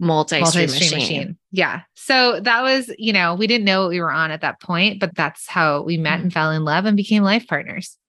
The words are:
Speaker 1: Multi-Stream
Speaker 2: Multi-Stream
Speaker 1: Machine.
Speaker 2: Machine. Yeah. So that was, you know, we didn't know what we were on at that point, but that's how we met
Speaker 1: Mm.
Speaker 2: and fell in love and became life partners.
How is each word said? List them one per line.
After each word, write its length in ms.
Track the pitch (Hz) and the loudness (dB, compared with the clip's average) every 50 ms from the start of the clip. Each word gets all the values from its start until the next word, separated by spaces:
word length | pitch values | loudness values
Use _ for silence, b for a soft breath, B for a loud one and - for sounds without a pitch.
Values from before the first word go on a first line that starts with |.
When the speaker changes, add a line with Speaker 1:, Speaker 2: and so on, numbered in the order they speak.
Speaker 1:
Multi-Stream 640 | 175 165 160 156 156 - 165 147 170 165 160 175 - 139 | 0 2 2 2 2 2 0 2 2 2 4 2 2 0
Speaker 2:
Multi-Stream 320 | 131 143 175 165 160 147 | 0 0 0 0 0 -2
Speaker 1:
Machine. 200 | 123 - 160 139 | -2 -2 -4 -4
Speaker 2:
Machine. 160 | 143 - 180 - _ _ 190 | -6 -8 -10 -14 _ _ -2
Yeah. 280 | 185 170 139 - 175 - _ _ | -2 -2 -2 -2 -6 -12 _ _
So 460 | - - - 269 254 247 247 220 170 | -14 -4 0 2 4 4 2 2 0
that 200 | 202 240 233 233 | 0 0 2 2
was, 300 | 262 262 262 269 247 240 - - | 2 2 0 0 0 -4 -10 -6
you 160 | 220 220 208 | -4 0 2
know, 220 | 190 175 170 175 | 2 2 2 0
we 120 | 185 220 208 | 0 0 0
didn't 160 | 240 233 202 | 2 2 2
know 200 | 196 190 190 190 | 2 2 2 2
what 60 | 175 | 0
we 120 | 175 180 | 0 -2
were 100 | 170 160 | -2 -2
on 200 | 135 156 160 156 | 0 0 -2 -2
at 100 | 151 156 | -2 -4
that 180 | 160 143 - - | -4 -6 -6 -6
point, 400 | - - 175 170 190 214 202 196 | -6 -4 -2 0 0 0 0 -2
but 160 | 196 170 175 | -4 -4 -2
that's 320 | - 156 147 - - - - | -2 -2 -2 -4 -8 -14 -6
how 360 | - 185 160 151 143 143 - | -2 0 2 2 2 0 -2
we 120 | - 170 | -2 -2
met 240 | 160 160 151 156 165 | -2 0 0 -2 0
Speaker 1:
Mm. 40 | 185 | -2
Speaker 2:
and 100 | 185 - | -2 -2
fell 180 | 165 156 156 | 0 0 0
in 140 | 160 156 156 | 0 -2 -2
love 180 | 151 151 175 190 | 0 0 0 2
and 140 | 220 208 202 | 2 0 0
became 260 | 202 - 220 214 202 | 2 0 2 2 2
life 240 | 190 208 - - - | 2 2 0 -2 -2
partners. 500 | 165 143 - - - - 175 - - _ _ | -6 -6 -6 -8 -12 -12 -12 -14 -18 _ _